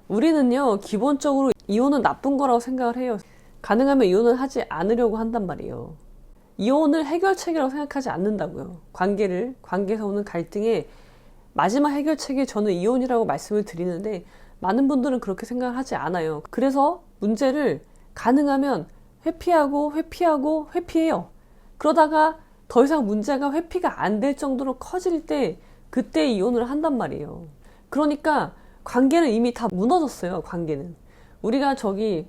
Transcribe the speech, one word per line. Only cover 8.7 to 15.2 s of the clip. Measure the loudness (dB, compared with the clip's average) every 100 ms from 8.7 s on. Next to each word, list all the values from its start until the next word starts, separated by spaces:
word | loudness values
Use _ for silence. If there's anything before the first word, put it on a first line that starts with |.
| -16 -12
관계를, | -4 -2 0 0 -2 -4 -8
관계에서 | -6 -4 -2 -2 -2
오는 | -4
갈등의 | -4 -6 -6 -4 0 -2 -4 -14 -20 -20 -20 -20 -8
마지막 | 0 2 2 2
해결책이 | 0 -2 -2 -2 -2 -2
저는 | 0 0
이혼이라고 | 0 2 0 2 0
말씀을 | 0 -2 -2 -2
드리는데, | -2 -4 -4 -4 -6 -8 -12 -20 -20 -6
많은 | 0 2 4
분들은 | 2 0 -2